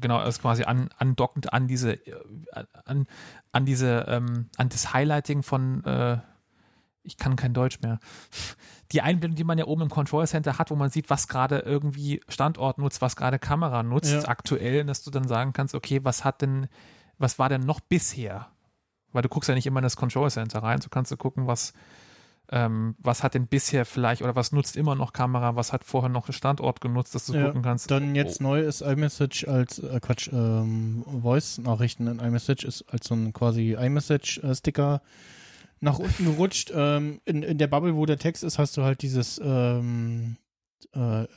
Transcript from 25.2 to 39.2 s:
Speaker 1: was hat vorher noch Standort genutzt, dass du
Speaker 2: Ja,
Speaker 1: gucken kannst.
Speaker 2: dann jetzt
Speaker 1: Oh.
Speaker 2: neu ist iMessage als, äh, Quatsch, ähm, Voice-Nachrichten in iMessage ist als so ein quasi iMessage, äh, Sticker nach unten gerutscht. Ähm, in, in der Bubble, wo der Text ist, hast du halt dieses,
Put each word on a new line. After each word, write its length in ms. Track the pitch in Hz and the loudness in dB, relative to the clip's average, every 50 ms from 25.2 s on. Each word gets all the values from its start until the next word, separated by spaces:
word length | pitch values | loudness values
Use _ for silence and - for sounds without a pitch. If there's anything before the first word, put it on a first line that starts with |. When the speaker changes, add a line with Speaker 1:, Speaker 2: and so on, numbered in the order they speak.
| 127 127 127 123 123 120 117 | 0 0 2 2 2 0 0
Speaker 1:
was 160 | 120 113 - | 0 -2 -2
hat 100 | - 127 | -2 -6
vorher 280 | - - - 131 127 127 | -4 -2 0 0 2 2
noch 200 | 123 123 - - | 0 -2 -4 -6
Standort 520 | 131 - - 135 143 - 131 127 123 - | -6 -2 0 0 0 0 0 -2 -2 -2
genutzt, 320 | - 123 120 123 123 - - | -2 -2 0 -2 -2 -2 -4
dass 100 | 127 - | -6 -4
du 80 | - | -2
Speaker 2:
Ja, 140 | 139 147 139 | 0 2 2
Speaker 1:
gucken 160 | 143 147 127 | 2 2 0
kannst. 280 | 120 127 120 123 - - | 0 0 0 0 0 0
Speaker 2:
dann 240 | 139 139 143 143 143 | 2 2 2 2 2
jetzt 260 | 143 143 - - - | 0 0 0 -2 -2
Speaker 1:
Oh. 20 | 139 | 0
Speaker 2:
neu 160 | 135 139 156 | 2 2 2
ist 220 | 156 151 143 - | 2 0 -2 -2
iMessage 640 | - 143 135 147 151 143 - - 143 135 - - - 143 | -2 0 0 2 0 0 0 0 -2 -2 -2 -4 -2 2
als, 300 | 135 127 123 - - - | 2 2 2 2 -2 -8
äh, 200 | - 131 127 120 | -6 -4 -4 -2
Quatsch, 280 | - - 120 - - - | 0 0 -2 -2 -2 -2
ähm, 760 | 127 120 113 113 113 113 110 110 110 110 110 110 110 117 117 143 139 120 | 0 2 2 2 2 2 2 0 0 0 -2 -2 -2 -4 -6 -6 -4 -2
Voice-Nachrichten 840 | 117 120 127 151 - - - - 117 123 113 110 123 117 - - 117 | 2 2 2 2 2 -2 -6 -4 -2 0 2 2 2 0 0 0 -2
in 120 | 117 120 113 | -2 -2 -2
iMessage 460 | 120 117 120 117 - - 135 - - | 0 0 0 0 2 0 0 0 -2
ist 200 | - - - - - | -8 -10 -10 -8 -6
als 160 | - 117 - - | -6 -4 -2 0
so 60 | 117 | 0
ein 180 | 113 110 110 | 0 0 0
quasi 400 | 107 - 120 117 113 113 113 113 | 0 0 2 2 2 2 2 0
iMessage, 680 | 110 117 123 131 143 147 139 - 147 139 - - - - - | 0 2 2 2 2 2 2 2 2 0 0 -2 -6 -2 -2
äh, 100 | 135 127 | -2 -2
Sticker 460 | - - 151 - - 143 143 143 139 - _ - - - - - - - - - - - - _ - | 0 0 -2 2 2 4 4 2 0 -2 _ -20 -20 -20 -20 -20 -20 -20 -20 -20 -20 -20 -20 _ -2
nach 180 | 147 147 135 120 | 0 0 2 2
unten 280 | 185 185 175 - 180 | 0 0 0 2 2
gerutscht. 440 | 165 151 156 185 190 - - - - - | 2 4 4 2 2 0 -2 -4 -2 0
Ähm, 480 | 151 143 147 147 147 147 151 147 - - | 2 2 4 4 2 0 -2 -6 -6 -2
in, 180 | - 160 151 | -2 0 0
in 140 | 151 - 165 | 0 0 2
der 120 | 147 151 139 | 2 2 4
Bubble, 280 | 143 143 170 175 160 | 4 2 2 2 2
wo 80 | 151 156 | 2 2
der 140 | 156 151 139 | 2 2 2
Text 260 | - 165 165 - - | 0 -2 -2 -2 -6
ist, 140 | 160 - - | -4 0 0
hast 180 | 147 139 - | 0 0 2
du 60 | 143 | 0
halt 180 | 135 135 131 - | 2 2 2 0
dieses, 400 | - 135 131 127 | -2 0 0 0